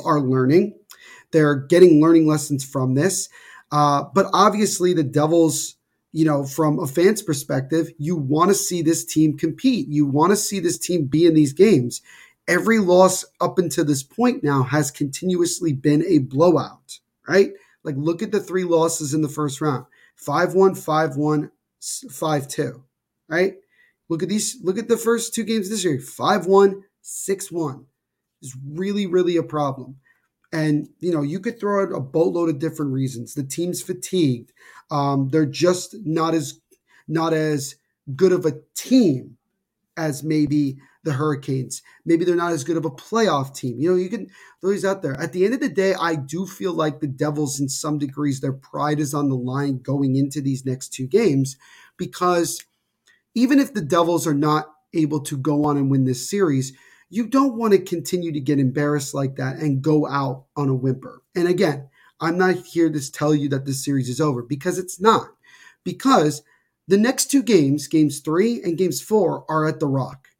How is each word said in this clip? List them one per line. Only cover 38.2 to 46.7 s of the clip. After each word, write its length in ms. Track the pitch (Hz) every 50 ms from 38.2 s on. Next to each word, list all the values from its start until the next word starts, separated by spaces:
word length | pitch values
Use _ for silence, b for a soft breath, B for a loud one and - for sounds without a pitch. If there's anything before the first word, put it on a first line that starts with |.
| 185 185
of 140 | 180 165 -
a 140 | 156 131 - - _ -
team 640 | - - - 247 262 226 165 131 123 - - - _ _ _ _ _ _ _ _ _ _ _ _ 165
as 240 | 160 156 143 135
maybe 560 | 143 156 156 156 147 143 147 147 147 139 135 b b b b b
the 100 | - 160
Hurricanes. 720 | 139 131 156 156 147 135 - - 135 135 123 110 - - b b b b -
Maybe 180 | 165 165 165 180
they're 100 | 180 175
not 180 | 175 170 175
as 120 | 170 151 131
good 140 | 160 165 165
of 80 | 151
a 40 | 160
playoff 640 | - - - - 214 233 220 190 151 139 135 135 -
team. 240 | - - 127 113 123
You 120 | 147 175
know, 60 | 185
you 120 | 180 185 180
can 220 | 220 202 190 b b b b b b _
throw 100 | - 190
these 140 | 208 180 160
out 180 | 190 196 190
there. 180 | 180 143 135 -
At 120 | 165 160
the 120 | - 185 190
end 80 | 214
of 80 | 254 -
the 80 | 302 233
day, 260 | 151 196 190 190 180
I 200 | - 160 170 165
do 320 | 151 135 139 156 170 190
feel 260 | - - - 196 185